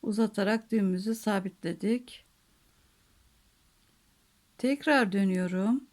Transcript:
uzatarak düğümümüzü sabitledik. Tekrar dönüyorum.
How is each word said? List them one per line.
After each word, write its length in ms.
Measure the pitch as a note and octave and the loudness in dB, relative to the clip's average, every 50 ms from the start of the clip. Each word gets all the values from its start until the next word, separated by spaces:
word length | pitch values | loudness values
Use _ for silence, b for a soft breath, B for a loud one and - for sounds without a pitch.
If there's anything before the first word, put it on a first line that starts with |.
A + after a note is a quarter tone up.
uzatarak 680 | - C4 G#3 G#3 A3+ G#3 A3 - G3 G3 A3 A3+ A3 - | -4 -4 0 0 0 0 0 -2 0 0 0 -2 -2 -2
düğümümüzü 440 | A3+ A3 G3+ F#3+ F#3 F3+ F#3+ G#3+ A3+ | 0 0 2 2 0 -2 -2 -4 -6
sabitledik. 1080 | A3+ - A3 G#3 G3 F#3 F#3+ - _ - E3+ E3+ - - G3+ A3+ B3 B3 - - - _ _ _ _ _ _ _ _ _ _ _ _ _ _ _ _ _ _ _ _ _ _ _ _ _ _ _ _ _ _ _ _ _ _ _ _ _ _ _ _ _ _ _ _ _ _ _ _ | -4 -2 -2 -2 -2 -2 -6 -12 _ -8 -8 -6 -4 -2 -2 -2 -2 -4 -10 -20 -20 _ _ _ _ _ _ _ _ _ _ _ _ _ _ _ _ _ _ _ _ _ _ _ _ _ _ _ _ _ _ _ _ _ _ _ _ _ _ _ _ _ _ _ _ _ _ _ _
Tekrar 540 | - B3+ C#4 C#4+ - D#4+ D4 C#4 A#3+ G3 | 0 0 0 0 2 2 4 4 4 2
dönüyorum. 760 | F3+ G3 G3 F#3+ F#3 F3+ F#3 F3+ F#3 F#3 F#3+ G#3+ A#3+ C#4 C4+ _ | 2 2 2 2 2 2 0 0 0 0 2 2 0 0 -2 _